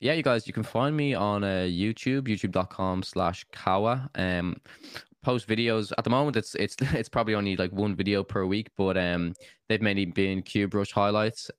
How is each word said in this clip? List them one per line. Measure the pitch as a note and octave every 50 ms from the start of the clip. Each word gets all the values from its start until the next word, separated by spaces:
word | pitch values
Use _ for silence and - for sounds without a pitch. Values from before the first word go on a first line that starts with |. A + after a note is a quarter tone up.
yeah, | G#2+ C3+
you | D#3+ E3
guys, | - C#3 A#2+ A2+ -
you | -
can | - A2
find | A2 - - A#2 C3+ D3 D#3
me | D3+ C#3+ C#3+ B2
on, | F2 G2+ G#2 G#2 G2+
uh, | G2+ G2 F#2+ F#2 F#2
YouTube, | F2+ F2 F2 G2+ A2 A2+ - - B2+ C3+ C#3 C3 A2+
youtube | G#2 F#2 - F#2+
dot | E2+ F#2 F#2 -
com | - - F#2+ F#2 F#2 F#2+
slash | F#2 - - F#2 F2+ E2+ F2+ - - _
Kawa. | - - - F#2 F#2 G2 G#2+ A#2 B2+ C3 C3 - -
Um, | - F#2 F#2 F2+ F2 F2 F2+ - - - - - - - - - - - _ _ _
post | - B2+ B2 A2+ - A2
videos. | A2 A2+ A#2 A#2 A2 A2 G2+ - -
At | - -
the | A#2+
moment, | A#2+ C3+ D3 D3 A#2+
it's, | A2 - - -
it's, | - G2+ - - -
<laughs> | C3 -
it's | - A#2+ A2 -
probably | - B2+ A2 A2 G#2+
only, | G#2 G2+ G2+ F#2+
like, | F2 F#2 F2
one | G2 G2 G#2 G#2 F#2
video | E2+ F#2+ G2+ G2+ G2
per | G2 - - G2+ F#2
week, | F#2 G2 G#2+ G#2+ - _
but, | - F#2+ F#2+ F#2 F#2
um, | F2+ F2 F2 F2 F2 E2+ F2 - - - - _ _ -
they've | A2 G#2
mainly | A2 G#2 G2 G2 G2
been | F2 - G2 G2 F#2+ F#2+ F#2+
Cube | - - - G#2 G2+ F2+ G#2+
Rush | G2+ G2+ -
highlights. | - G#2+ G2+ G#2 G#2 G#2+ G#2+ A2 - - - - -